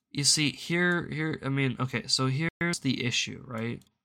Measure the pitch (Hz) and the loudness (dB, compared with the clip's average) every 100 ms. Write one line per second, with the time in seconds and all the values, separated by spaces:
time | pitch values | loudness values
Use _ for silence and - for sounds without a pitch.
0 | _ - 139 - 147 - - 170 180 175 | _ 0 2 4 2 0 -2 2 4 2
1 | - 143 156 - 135 135 135 110 131 117 | -2 -4 -4 -2 0 2 2 0 -2 -2
2 | - - 131 135 165 - 170 170 135 120 | 0 2 2 2 -2 -2 -2 0 0 0
3 | 120 - - 101 - 117 117 120 - _ | 0 0 -4 -8 -10 -6 -6 -8 -14 _